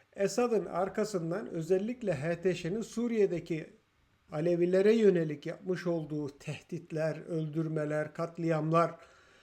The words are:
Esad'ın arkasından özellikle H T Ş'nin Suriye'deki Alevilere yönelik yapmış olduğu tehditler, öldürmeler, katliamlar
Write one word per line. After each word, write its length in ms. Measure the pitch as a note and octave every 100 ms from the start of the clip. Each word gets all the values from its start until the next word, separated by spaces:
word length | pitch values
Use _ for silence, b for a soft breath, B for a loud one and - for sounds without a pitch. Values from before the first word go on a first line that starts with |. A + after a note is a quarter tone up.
| b -
Esad'ın 500 | G3 G3 A#3+ A3 F3
arkasından 840 | E3+ F#3+ F#3+ G#3 F#3 E3 F#3 A#3+
özellikle 640 | E3+ D#3+ F#3 G#3+ B3 G3+
H 280 | C#3+ D#3 E3+
T 140 | F#3+ E3+
Ş'nin 260 | E3 G#3+
Suriye'deki 920 | G#3+ - A#3+ A3+ F#3+ E3+ D#3+ E3 - - _ _ _ _ _
Alevilere 640 | D#3 E3+ F3 F3 F#3 G3+
yönelik 520 | A#3 G#3 F3 D#3+ D3 D#3+
yapmış 420 | - - F3 F3
olduğu 500 | E3+ D3 D3+ C#3+ -
tehditler, 880 | - C3 - E3+ F3 D#3+ D#3 D3+ -
öldürmeler, 880 | E3 D#3 D3 D#3+ D#3 D3+ D3+ D3+
katliamlar 800 | - E3 E3 E3 D#3 D#3 E3 E3 E3 b b b b